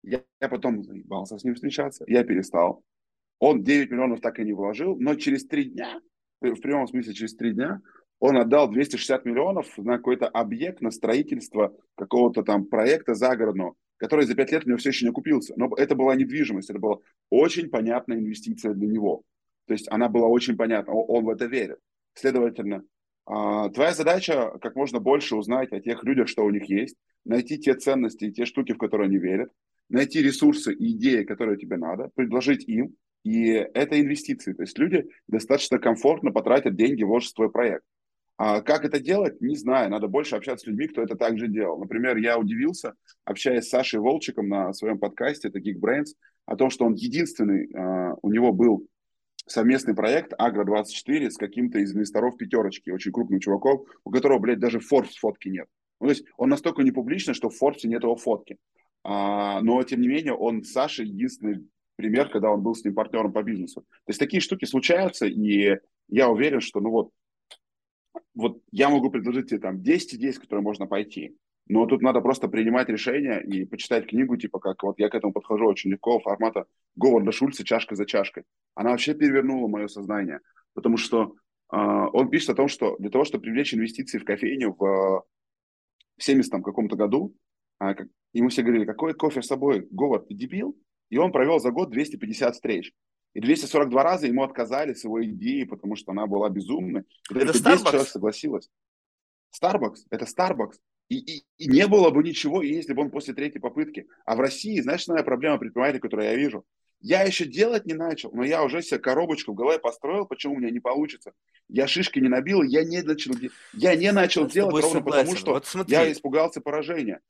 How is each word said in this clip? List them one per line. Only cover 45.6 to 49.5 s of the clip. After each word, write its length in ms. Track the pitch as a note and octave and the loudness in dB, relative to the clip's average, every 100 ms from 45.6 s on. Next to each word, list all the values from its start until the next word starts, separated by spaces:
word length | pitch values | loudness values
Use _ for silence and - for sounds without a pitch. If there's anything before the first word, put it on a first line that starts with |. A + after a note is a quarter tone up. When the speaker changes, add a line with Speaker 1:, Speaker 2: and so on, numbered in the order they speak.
| G2 F2+ G#2 C3+ D3 - _ _ - | -8 -2 0 0 -4 -12 _ _ -10
Speaker 1:
о 80 | A2 | 0
том, 120 | C3 | 0
что 140 | - A#2 | 4 2
он 80 | G#2 | 2
единственный, 760 | B2 C#3+ E3 - G#2+ F#2+ - - | -2 -2 -4 -2 0 2 -2 -6
а, 400 | F#2 F#2 F#2 - | -4 -2 -4 -4
у 80 | G2+ | 0
него 220 | A2 B2 | 4 4
был 340 | F#2+ A#2 G2 - _ _ _ _ - | 6 4 4 -2 _ _ _ _ -20
совместный 480 | - | -6